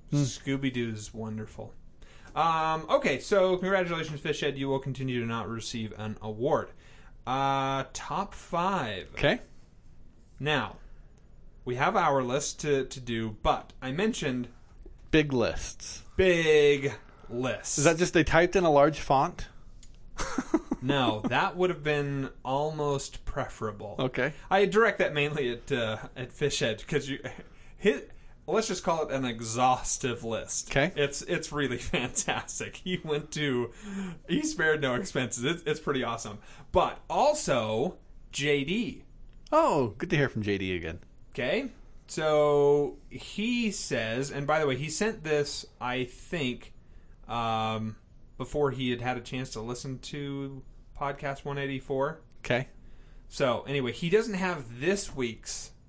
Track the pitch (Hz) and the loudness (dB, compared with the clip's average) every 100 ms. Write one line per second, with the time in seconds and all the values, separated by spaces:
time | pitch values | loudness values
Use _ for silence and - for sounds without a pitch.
0 | - 147 135 - - 135 135 123 117 107 | -2 0 0 -2 -4 0 0 -2 -4 -4
1 | 104 110 110 110 107 - 107 - - - | -10 -10 -8 -6 -8 -12 -14 -14 -18 -20
2 | - - - 143 165 160 160 160 156 269 | -20 -20 -10 0 2 4 2 0 2 2
3 | 247 135 - 202 185 185 185 190 175 165 | 4 0 2 4 4 4 2 2 2 -2
4 | 156 147 160 143 147 135 135 135 135 127 | -4 -6 -4 0 0 -2 0 0 -2 -6
5 | 131 123 117 117 110 113 107 117 110 104 | -2 -2 -2 -2 -4 -6 -6 -4 -6 -6
6 | 107 104 107 107 131 139 92 - - - | -8 -6 -8 -2 2 2 0 -10 -20 -20
7 | - - - 135 135 135 135 135 131 - | -20 -12 -4 0 2 2 0 -2 -4 -8
8 | - 151 196 - - 170 180 190 120 95 | -6 -4 -4 -8 -6 -2 0 0 -2 -6
9 | 76 - 143 240 - - - - - - | -8 2 2 2 -2 -18 -20 -20 -20 -20
10 | - - - - 139 143 104 - - - | -20 -20 -20 -6 0 0 0 -8 -18 -18
11 | - - - - - - - 123 156 202 | -20 -20 -20 -20 -20 -14 -6 0 2 4
12 | 165 139 123 139 - - 151 139 131 131 | 4 4 2 0 -2 -4 0 0 0 -8
13 | 120 113 110 101 160 131 - - 131 143 | -4 -4 -4 -2 0 0 -2 -12 -8 0
14 | 220 - 151 127 120 - - - - - | 0 0 -2 -2 -6 -12 -20 -20 -18 -18
15 | - 156 151 131 101 - - - - - | 2 4 6 4 2 0 -6 -8 -10 -12
16 | - - 190 170 160 151 143 143 135 - | -8 4 6 6 8 8 8 6 2 -4
17 | - - - 120 127 107 - - 147 165 | -14 -18 -8 -2 -2 -2 -2 4 6 6
18 | 175 170 151 160 180 196 170 143 147 151 | 4 4 6 8 6 6 6 8 8 4
19 | - 139 165 - - - - - - - | 2 4 4 -2 -12 -12 -18 -18 -18 -18
20 | - - - - - - - - 127 143 | -12 -4 -2 -2 0 -2 -2 -6 0 2
21 | 123 107 104 127 190 175 180 156 151 147 | 2 0 0 2 0 2 0 0 0 0
22 | 143 139 135 - 127 135 151 156 147 139 | 0 -2 -4 -8 -4 0 0 -2 -2 -2
23 | - - - - 123 - 110 101 104 - | -4 -8 -6 -4 -6 -6 -8 -6 -10 -2
24 | 131 - 131 151 - 190 196 196 226 196 | -2 0 -2 -2 0 4 4 6 4 4
25 | 175 147 147 151 123 120 - 131 110 107 | 0 2 0 0 -2 -4 -2 0 0 -2
26 | - - 127 - 143 - 127 110 - 147 | -8 -10 -10 -2 -2 0 0 -2 -2 -2
27 | 131 139 - - - - - - 202 269 | -2 -8 -8 -12 -16 -18 -20 0 2 2
28 | - - - - - 196 214 180 - 170 | -2 -18 -18 -16 -2 0 0 -2 -2 0
29 | 151 135 127 113 113 113 127 127 - - | 0 -2 -2 -4 -4 2 4 4 0 -2
30 | 127 120 117 107 - - - 139 156 147 | -2 -2 -4 -4 -4 -6 0 2 2 2
31 | 143 - - 165 - 147 135 123 - 156 | 0 -2 -2 -4 -2 -2 -2 -2 -2 -2
32 | 127 - - 120 - - 104 - 185 180 | -2 -2 0 -2 -4 -8 -8 -8 -6 -4
33 | 160 147 151 156 147 123 117 - 208 196 | -2 -4 -4 -2 0 0 -2 -6 -12 -8
34 | 190 165 - 185 302 - 156 151 135 120 | -8 -10 -2 -2 0 0 2 2 2 0
35 | 98 139 123 - 127 165 - 151 - 135 | -2 -2 -2 -2 -2 -2 -2 -4 -2 -2
36 | 117 113 110 104 - - - 180 135 - | -2 -4 -8 -12 -16 -20 0 2 2 0
37 | - 170 277 302 - 127 110 110 165 - | -4 2 4 4 2 0 2 0 0 -4
38 | - - - - 143 143 135 208 202 - | -18 -20 -10 -2 2 2 2 0 -2 -6
39 | - - - - - 302 311 170 120 - | -16 -20 -18 -16 2 4 6 4 2 0
40 | 175 165 131 - 101 101 95 90 82 82 | 0 2 2 0 0 0 0 -2 -4 -8
41 | - - - - 123 196 269 - - - | -12 -20 -16 -6 -2 -2 -2 -10 -20 -20
42 | - - 156 151 147 147 143 147 143 - | -10 -2 4 6 6 6 6 6 2 -4
43 | - - - - 220 240 226 - - 127 | -14 -14 -10 -4 0 0 0 -2 -2 -2
44 | 110 117 139 143 143 156 151 131 151 - | 0 -2 -2 -4 0 2 2 0 -2 -2
45 | - - 156 151 143 - - - 120 127 | -2 -2 0 0 0 -4 -12 -8 -4 -2
46 | 123 - - 175 131 123 - - - - | -4 -6 -8 -4 -2 -4 -10 -20 -20 -20
47 | - - - 117 117 110 110 110 110 107 | -20 -20 -8 -4 0 0 0 -2 -4 -8
48 | - - - - 127 151 143 127 127 117 | -18 -20 -20 -10 -6 0 0 0 -2 -2
49 | 127 123 120 127 131 113 113 123 139 127 | -2 -4 -4 -8 -6 -8 -8 -8 -8 -10
50 | - 147 143 139 139 135 - - - - | -8 -8 -6 -6 -8 -10 -16 -20 -16 -6
51 | 139 143 147 139 147 143 139 135 - 135 | -6 -4 -6 -6 -6 -4 -4 -4 -4 0
52 | 139 160 - - - 123 135 - - - | 0 -2 -14 -12 0 0 0 -10 -18 -18
53 | - - - - 135 113 - 139 123 113 | -18 -20 -12 0 2 2 0 -2 -2 -2
54 | 170 202 233 190 185 165 110 120 156 202 | 2 4 4 -2 -2 -4 -8 -4 0 0
55 | - 143 120 107 - - - - | 0 -2 -4 -4 -8 -8 -10 -16